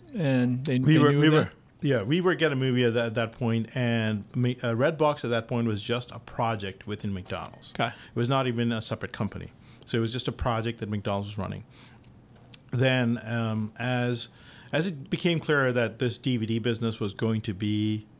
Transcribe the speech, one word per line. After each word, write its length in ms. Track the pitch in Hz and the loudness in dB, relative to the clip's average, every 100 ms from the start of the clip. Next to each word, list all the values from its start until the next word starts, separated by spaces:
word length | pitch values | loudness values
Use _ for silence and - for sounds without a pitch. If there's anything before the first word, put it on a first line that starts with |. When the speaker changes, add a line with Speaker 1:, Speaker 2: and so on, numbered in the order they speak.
| - 262 | -8 -2
Speaker 1:
And 480 | 143 131 123 123 | 2 4 2 0
they, 160 | 131 127 | 0 2
Speaker 2:
We 140 | 131 | 6
Speaker 1:
they 60 | 156 | 8
Speaker 2:
were, 120 | 147 | 8
Speaker 1:
knew 80 | 143 | 6
Speaker 2:
we 100 | 151 | 6
Speaker 1:
that? 60 | 151 | 6
Speaker 2:
were, 160 | 95 - - - | 2 -4 -20 -4
yeah, 200 | 147 127 | 0 0
we 200 | 101 165 | 2 2
were 120 | 185 | 2
Get 200 | 151 156 | 2 2
a 20 | 135 | 2
Movie 300 | 131 123 120 | 2 4 4
at 80 | |
that, 140 | 117 117 | 2 0
at 80 | 113 | 0
that 180 | 113 | -4
point, 360 | - 120 113 110 131 | -2 0 0 -2 -2
and 480 | 120 117 110 107 - | 0 2 0 -2 -4
me, 240 | 127 123 123 | -2 0 0
uh, 40 | 123 | -2
Redbox 580 | 113 139 151 151 143 120 | 2 2 2 2 2 0
at 60 | |
that 180 | 120 113 | -2 0
point 180 | 123 117 | -2 0
was 140 | 104 | -2
just 300 | 101 120 123 | -2 -4 -4
a 80 | - | -14
project 680 | - - 117 110 98 92 - | -12 -4 -2 -2 -6 -10 -8
within 260 | 104 107 | -6 -4
McDonald's. 600 | 98 90 90 82 - - - | -6 -6 -8 -10 -16 -12 -4
Speaker 1:
Okay. 100 | 113 | -4
Speaker 2:
It 280 | - - - | -6 -10 -4
was 140 | 120 | 0
not 180 | 135 127 | 2 0
even 240 | 117 120 | 0 0
a 100 | 117 | -2
separate 300 | - 123 - | -4 -6 -8
company. 400 | - 104 - 87 - - - - | -6 -6 -6 -14 -18 -20 -20 -4
So 120 | 117 | 0
it 40 | |
was 120 | 113 | 0
just 160 | 123 - | -2 -6
a 20 | |
project 480 | 113 127 113 113 113 | -4 -2 0 -2 -4
that 80 | 104 | -6
McDonald's 400 | 104 104 101 101 | -4 -2 -2 -4
was 100 | 104 | -6
running. 280 | 92 98 - - - - - - - - - - - | -8 -8 -14 -20 -20 -20 -20 -20 -20 -20 -18 -18 -6
Then, 480 | 123 131 127 117 120 110 | 0 2 4 2 0 -2
um, 480 | 117 113 110 107 - | -2 -2 -2 -4 -4
as, 520 | 120 123 123 120 - - - - - | -2 0 0 -2 -6 -16 -20 -20 -4
as 160 | 143 180 | -2 -2
it 240 | 151 135 | -4 -6
became 280 | 165 180 170 | -2 0 0
clearer 320 | - 147 131 | 2 2 2
that 280 | 123 113 107 | 2 0 0
this 180 | 123 113 | -4 -2
D 200 | 139 123 | -2 0
V 100 | 110 | 0
D 100 | 113 | 0
business 420 | 117 110 117 107 | 0 -2 -2 -2
was 140 | 107 | -4
going 280 | - 117 110 | -2 -2 0
to 120 | 107 | -2
be 540 | 92 104 107 107 107 - - | -4 -2 0 0 -2 -6 -18